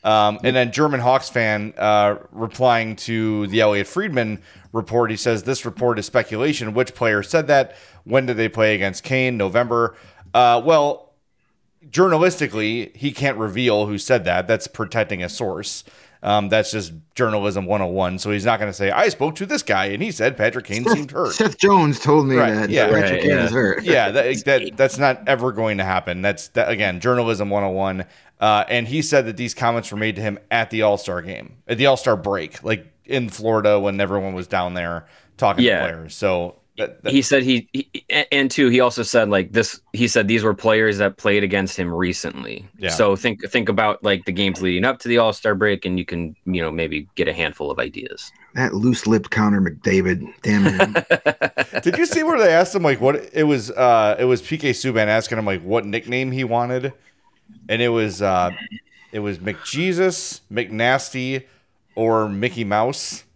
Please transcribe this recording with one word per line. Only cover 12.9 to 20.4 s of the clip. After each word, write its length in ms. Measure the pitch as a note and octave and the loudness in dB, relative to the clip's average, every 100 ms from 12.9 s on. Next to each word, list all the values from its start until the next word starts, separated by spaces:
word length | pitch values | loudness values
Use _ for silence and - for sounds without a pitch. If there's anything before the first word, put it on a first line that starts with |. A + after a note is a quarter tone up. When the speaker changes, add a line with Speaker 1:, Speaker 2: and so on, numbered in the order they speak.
| - | -6
Speaker 1:
he 160 | C#3 | -6
can't 260 | - C#3 A2 | -2 -2 -2
reveal 500 | A2 F#2+ B2 G#2 G#2 | -4 0 2 2 2
who 100 | G2+ | -4
said 280 | - B2+ F2+ | 2 2 2
that. 220 | F2+ F2+ | 0 0
That's 200 | A2 - | -2 -2
protecting 560 | - G#2 A#2 G#2+ G2 | -8 -4 -2 -2 -4
a 60 | F2 | -6
source. 540 | - A2 F2 - - - _ _ _ | -6 -6 -6 -8 -10 -12 _ _ _
Um, 280 | - G#2 G2+ | 0 0 2
that's 220 | A2 G#2 | 0 0
just 200 | G#2+ F2 D#2+ _ - | -4 -8 -14 _ -2
journalism 500 | A#2 G#2+ G2+ G2 F2+ | 0 0 -2 -4 -2
one 160 | G2+ | -2
oh 60 | F#2 | 0
one. 320 | F#2 F2+ F#2 | 0 -2 -2
So 120 | G#2 | -4
he's 120 | G#2 G#2 | -2 0
not 140 | A2+ | 0
gonna 140 | G#2 | -2
say, 180 | G2 G2 | -2 0
"I 160 | - D#3 | 2 0
spoke 280 | - D3 D#3 | 0 -4 -4
to 100 | F#3+ | -4
this 180 | D4 | -4
guy 220 | - G2 G2 | 0 0 0
and 180 | G2+ | -4
he 80 | G#3+ | -6
said 240 | F3 A2+ | -2 -2
Patrick 300 | C3 | 0